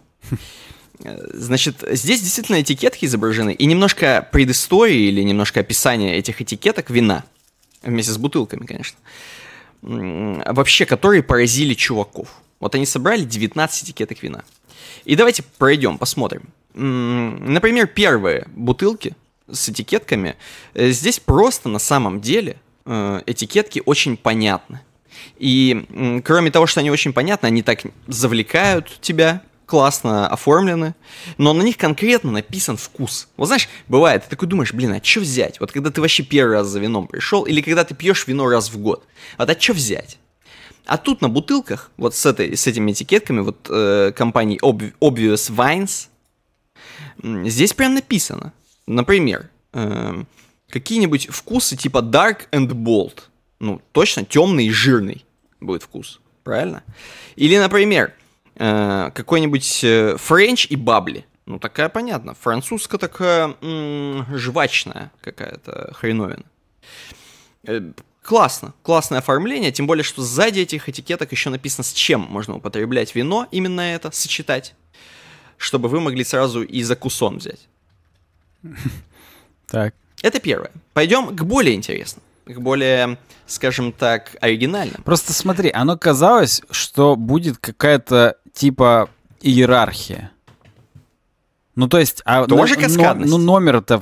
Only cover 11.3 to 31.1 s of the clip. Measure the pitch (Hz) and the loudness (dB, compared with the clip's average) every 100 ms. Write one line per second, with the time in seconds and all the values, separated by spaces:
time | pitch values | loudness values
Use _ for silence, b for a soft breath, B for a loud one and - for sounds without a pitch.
11.3 | 123 120 127 147 117 - 110 101 85 82 | 2 2 2 0 0 -2 -2 -4 -10 -16
12.3 | - _ _ 104 135 135 135 151 226 127 | -18 _ _ -4 -2 -2 -2 0 0 -2
13.3 | 110 110 156 156 - - - 110 - - | -4 -4 -2 -4 -4 -10 -8 -8 -8 -12
14.3 | - - _ _ B B B - 156 240 | -14 -16 _ _ B B B 0 4 4
15.3 | 233 - - 135 151 120 71 - - 117 | 2 -4 2 4 4 2 -2 -4 -2 -4
16.3 | - - _ _ - 135 127 120 123 117 | -6 -14 _ _ -8 -4 -2 -2 -2 -4
17.3 | - - 160 220 240 214 - 196 117 92 | -6 -2 2 2 2 2 2 2 4 2
18.3 | 69 - - 120 123 196 214 - - _ | -2 -4 -4 -2 0 0 0 -6 -12 _
19.3 | _ - - - 104 107 220 - 107 87 | _ -16 -8 -6 -6 -4 -4 -2 -4 -4
20.3 | - B B B - 123 123 185 - - | -8 B B B 0 0 2 0 0 2
21.3 | 139 247 - 123 107 - 143 104 98 110 | 4 4 2 -4 -4 0 0 0 -2 -2
22.3 | 208 175 - _ _ - 113 101 98 - | -2 -2 -10 _ _ -8 -4 -4 -4 -6
23.3 | 117 104 202 208 - - 147 147 113 117 | -8 -2 -2 -2 -2 0 0 0 -2 -2
24.3 | 110 107 92 - 127 - _ _ B B | 0 0 -2 -6 -20 -20 _ _ B B
25.3 | - 135 131 131 117 - - 127 120 120 | -6 0 4 4 2 -4 -6 -4 -2 2
26.3 | 170 160 160 160 170 147 139 147 123 160 | 2 4 4 2 2 0 0 -2 -2 -2
27.3 | 208 113 113 110 113 - - - 117 123 | 0 0 2 0 -2 -6 -16 -12 -4 0
28.3 | 113 110 165 196 180 - - - 165 160 | 0 0 0 2 0 -2 -8 -4 2 2
29.3 | 180 - _ - 156 139 - 120 104 101 | 2 -6 _ 0 2 4 2 0 0 0
30.3 | - 139 160 190 170 160 - B | 0 2 4 4 0 -4 -6 B